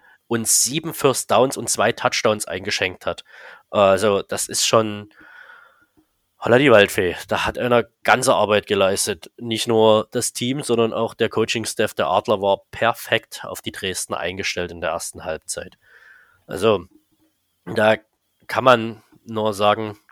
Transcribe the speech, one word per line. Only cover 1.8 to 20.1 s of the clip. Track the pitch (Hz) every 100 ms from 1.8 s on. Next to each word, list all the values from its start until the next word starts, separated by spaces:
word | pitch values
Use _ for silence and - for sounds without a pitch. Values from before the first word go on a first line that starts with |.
| 104
Touchdowns | 123 123 - 117 107 -
eingeschenkt | 92 101 - 95 90 -
hat. | 85 - - - - _
Also | 107 98 95 107 98
das | - 101 -
ist | 107 -
schon, | 113 110 104 104 _ - - - - _ _ _ _ _ _ _ -
holla | - 120
die | 143
Waldfee, | 110 101 - 92 80 -
da | 101 110
hat | -
einer | 123 120 113 _
ganze | - 113 127 92
Arbeit | 101 104 -
geleistet. | 98 95 101 - 95 - -
Nicht | 120 110 -
nur | 113 110 107 107
das | 127 -
Team, | - 123 135
sondern | - 117 113
auch | - 117 -
der | 110
Coaching-Staff | - 110 120 107 - 107 -
der | 92
Adler | 95 - 104
war | 98 98 _
perfekt | - 117 - - 113 - -
auf | - -
die | -
Dresdner | - 98 90 - 98
eingestellt | 85 92 95 - 87
in | 85
der | 82
ersten | 82 - 87
Halbzeit. | 82 78 - - - _ _ _ - - _ _ -
Also | 85 107 101 - 101 _ _ _ _ _ _ -
da | 110 107 110 _ _ _ _ -
kann | 110
man | 123 123 113 110 _ _ -
nur | 110 107
sagen, | 98 104 104 107 101 _